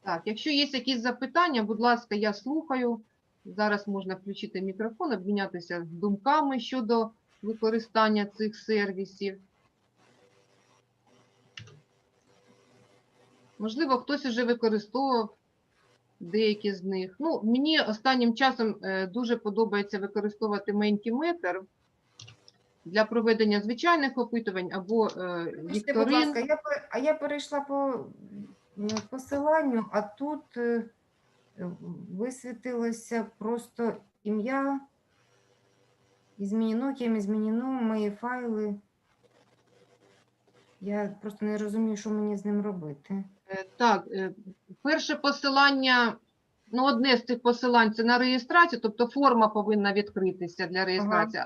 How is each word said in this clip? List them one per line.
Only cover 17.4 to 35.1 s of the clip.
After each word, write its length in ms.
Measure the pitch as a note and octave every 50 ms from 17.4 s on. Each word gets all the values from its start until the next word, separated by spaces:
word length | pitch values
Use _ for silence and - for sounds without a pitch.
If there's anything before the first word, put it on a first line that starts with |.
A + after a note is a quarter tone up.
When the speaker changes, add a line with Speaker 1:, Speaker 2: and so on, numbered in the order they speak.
| G3+
Speaker 1:
мені 360 | G#3+ A#3 B3+ C#4 D#4 D#4+ D4+
останнім 540 | C4 - G#3+ G#3+ - C4 C4 B3+ A#3+ A#3 A3+
часом, 420 | A3+ C4+ C4 B3+ B3+ A#3 A3 G3 - -
е, 240 | F#3+ F#3+ F#3+ F#3+
дуже 300 | F#3 F3+ A#3 B3+ A3+ A#3+
подобається 640 | A#3 - G#3 G3 G3+ A3+ G#3+ A3 G3+ G3+ G3+ - G3+
використовувати 720 | F#3+ G3 - G#3+ G3 G#3+ G#3 - A3 G#3+ G#3 G3+ - - G3+
Mentimeter 880 | G#3 G#3 G#3+ G#3 G3+ G#3 A#3 A3+ B3+ D#4 E4+ E4+ E4+ - - F4 F#4+ F#4+ - _ _ _ _ _ _ _ _ _ _ - - - _ _ - _ _ _ _ _ _ _
для 200 | E3 F3 G#3 A3
проведення 560 | G#3+ A#3 A#3+ A3 A#3 A3 G#3+ A3+ G#3+ G#3 G#3
звичайних 580 | G3+ G#3+ A#3+ A#3+ - E4+ E4+ E4 C#4+ C4+ C4+ B3+
опитувань 540 | A#3+ A3+ - A#3 A3+ G#3 F#3 F#3 F3+ F3+ -
або, 340 | G3 F#3 F3+ A3 A#3 A3
е, 40 | G3+ -
Speaker 2:
Вибачте, 460 | - F#3 F3+ F3 F3 E3+ D#3+ - - D#3
будь 100 | E3+ F#3
Speaker 1:
вікторин. 380 | G#3+ G#3+ C#4 C#4 A3+ A3+ B3 C#4+
Speaker 2:
ласка, 260 | D4+ D#4 D4 D4 A#3
я 160 | B3 C#4 D4+
пе-, 320 | D4+ - D4+ C#4+ C#4+ - -
а 80 | - A3
я 160 | C4 D4+ D#4
перейшла 460 | D#4 C#4+ D4 D4 D4 C#4 - D4 C#4+
по, 440 | C4 C#4 C#4 C#4 C#4 C#4 B3+ A#3 - - - - - - - G3+ G3+ - - _ _ _ _ -
м, 100 | G#3 G#3 A3 G#3+ G#3 -
посиланню, 720 | - C4 C4 - C#4+ C#4+ C#4 D4+ D#4 D#4+ D#4 C#4 A#3+ A3+ G#3+ - -
а 100 | G#3 G#3
тут, 540 | G#3 - - C#4 D4 D4+ D4+ - _ _
е, 280 | A#3 A#3+ A#3 A#3 A#3 A3+ A#3 _ _ _ _ _ _ _ _ _ _ _ _ _ - F3+ F3+ E3+ - D#3+ E3+ F3 - E3+ -
висвітилося 1160 | F3 F#3 A3 B3+ B3+ - - B3 A#3+ - _ B3+ B3 A#3 A#3 A#3 A3+ A3+ - - A#3 A#3 A3 G#3 - _
просто 580 | G3+ G#3+ A#3 A#3+ A#3 - _ - A#3 A3+ - - - _ _ _ _
ім'я. 560 | G#3 G#3+ G#3+ G#3 B3 C4 C#4 C#4 C#4 C#4 C#4 C4+ - _ _ _ _